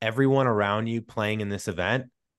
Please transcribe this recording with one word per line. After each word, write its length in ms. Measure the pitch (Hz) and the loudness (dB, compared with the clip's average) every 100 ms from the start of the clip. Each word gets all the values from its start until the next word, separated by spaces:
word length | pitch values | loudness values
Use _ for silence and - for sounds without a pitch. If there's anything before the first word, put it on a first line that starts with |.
everyone 440 | 113 113 135 135 131 | -4 2 4 4 2
around 420 | 104 101 104 113 | 2 2 0 -2
you 120 | 117 | -4
playing 400 | 117 117 107 107 | -4 -4 -2 -2
in 80 | 101 | -4
this 180 | 101 - | -4 -6
event 440 | 90 92 131 131 _ _ | -2 0 0 -4 _ _